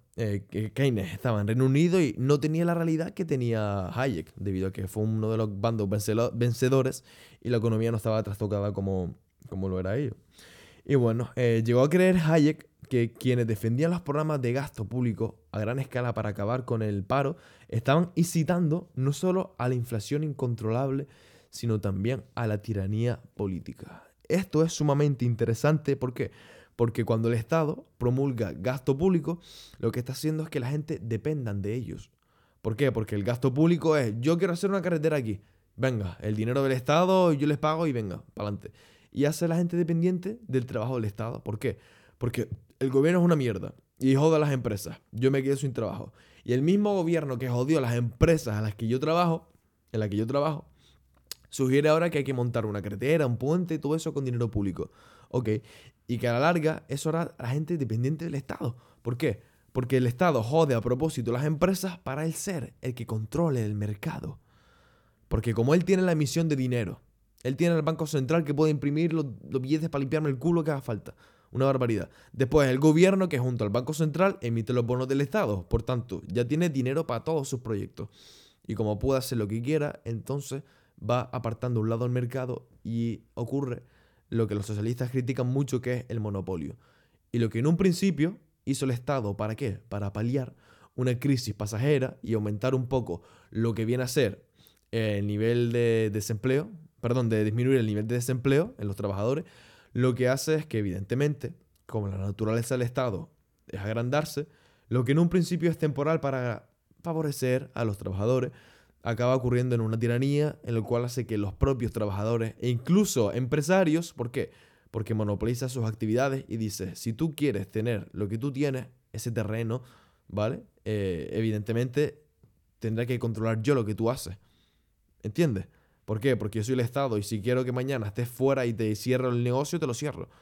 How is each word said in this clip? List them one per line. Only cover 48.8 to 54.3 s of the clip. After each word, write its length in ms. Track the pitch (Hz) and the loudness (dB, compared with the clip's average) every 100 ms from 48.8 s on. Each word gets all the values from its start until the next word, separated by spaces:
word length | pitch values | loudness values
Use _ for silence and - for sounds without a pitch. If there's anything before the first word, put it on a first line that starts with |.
| 113 | -2
yo 120 | 127 | 0
trabajo, 500 | 151 165 175 165 - _ _ _ _ | 2 2 2 0 -4 _ _ _ _
en 80 | 113 | -4
las 80 | 104 | -2
que 80 | 101 | 0
yo 100 | 113 | 0
trabajo, 400 | 139 151 147 - _ _ _ _ _ _ - _ | 0 0 -4 -10 _ _ _ _ _ _ -20 _
sugiere 380 | - 131 139 151 | -2 2 4 6
ahora 220 | 160 170 | 4 2
que 80 | 151 | 0
hay 60 | 131 | -2
que 80 | |
montar 320 | 127 120 120 107 | -2 -2 -2 -2
una 160 | 104 | -4
carretera, 440 | 98 104 131 160 135 | -6 -4 2 2 2
un 120 | 120 | 0
puente 380 | 135 170 175 160 | 0 0 -2 -4
y 40 | |
todo 160 | 143 160 | -2 -2
eso 180 | 160 | -2
con 120 | 143 | -4
dinero 260 | 131 | -4